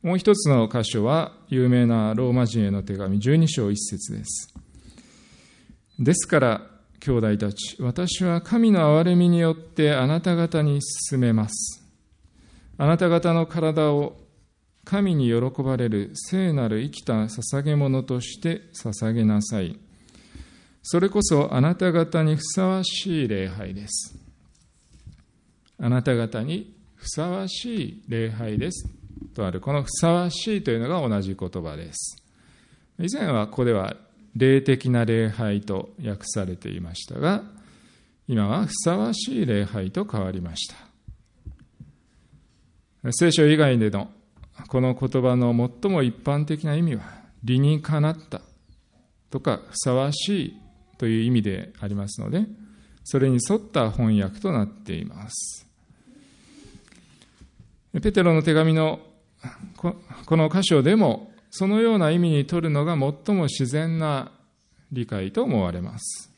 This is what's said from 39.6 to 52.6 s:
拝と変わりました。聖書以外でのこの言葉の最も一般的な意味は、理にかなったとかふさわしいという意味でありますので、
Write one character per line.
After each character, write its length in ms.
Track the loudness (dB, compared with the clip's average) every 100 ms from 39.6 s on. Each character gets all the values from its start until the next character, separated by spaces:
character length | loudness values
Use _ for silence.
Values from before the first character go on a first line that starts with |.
拝 260 | 0 -4 -6
と 140 | -6
変 180 | -4 -4
わ 80 | -4
り 100 | -6
ま 160 | -8 -10
し 120 | -12
た。 60 | -14 -20 _ -20 -20 _ _ -20 -20 -20 _ -20 _ _ _ _ -20 _ _ _ _ _ _ -6
聖 200 | 2 2
書 140 | 6 6
以 100 | 6
外 220 | 4 4
で 120 | 2
の 200 | 0 -8 -14 _ _ -20 -20 -4
こ 120 | 0
の 140 | 0
言 280 | 0 -2 0
葉 120 | 2 2
の 160 | 2 2 0 -2
最 80 | -2
も 120 | 0
一 120 | 0 -2
般 280 | -4 -2
的 200 | -2 -2
な 120 | -2 0
意 60 |
味 140 | 0 -2
は、 60 | -8 -20 -20 -12
理 140 | -2 2
に 240 | 4 2
か 180 | 0 0
な 120 | 0
っ 60 | -2 -10
た 120 | -16 -16 _ _ -20 _ _ _ _ _
と 100 | -6
か 200 | -2 -4 -6
ふ 60 | -6
さ 180 | 0
わ 180 | 0 0
し 340 | -2 -2 -2 -4
い 140 | -10 -20 _ _ _
と 80 | -2
い 140 | 0
う 0 |
意 60 | 2
味 120 | 2
で 300 | 0 -4 -10 -12
あ 80 | -8
り 80 | -6
ま 120 | -8
す 120 | -8
の 100 | -6
で、 160 | -2 -4 -6